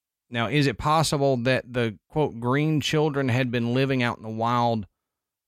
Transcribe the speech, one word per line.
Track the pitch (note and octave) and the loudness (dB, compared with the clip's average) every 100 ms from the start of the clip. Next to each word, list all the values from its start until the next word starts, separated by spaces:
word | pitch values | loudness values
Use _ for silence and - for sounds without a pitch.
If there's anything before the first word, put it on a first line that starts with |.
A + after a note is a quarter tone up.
| _ _ - | _ _ -10
now, | A#2+ A2 | -4 0
is | D3 C#3 | 2 0
it | G#2+ | 0
possible | D3+ D#3+ C#3+ D3 C#3 B2+ | 2 2 2 2 2 2
that | B2 B2+ B2 | 2 0 -2
the, | B2 A#2 G2+ _ | -2 -2 -4 _
quote, | D#3 B2+ A#2 | -2 -2 -2
"green | A#2+ C#3 D#3 D3+ | -2 0 2 0
children" | - D#3 D#3 C#3 C3 | 0 0 0 0 0
had | B2 B2+ | 0 0
been | A#2+ A#2 | 0 0
living | B2+ C3+ C3 | 0 0 0
out | A#2+ - | -2 -4
in | |
the | A2 | -8
wild | A2 A2+ A#2+ A#2+ A2+ F#2+ _ _ _ _ _ | -4 0 2 2 0 -6 _ _ _ _ _